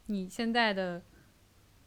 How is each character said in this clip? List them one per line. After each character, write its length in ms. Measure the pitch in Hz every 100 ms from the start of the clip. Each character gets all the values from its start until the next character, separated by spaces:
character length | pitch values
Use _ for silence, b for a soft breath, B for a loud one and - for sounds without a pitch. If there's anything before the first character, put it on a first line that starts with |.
你 240 | - 202 185
现 240 | - 233
在 220 | 240 220
的 260 | 190 180 175 - b b - - - - -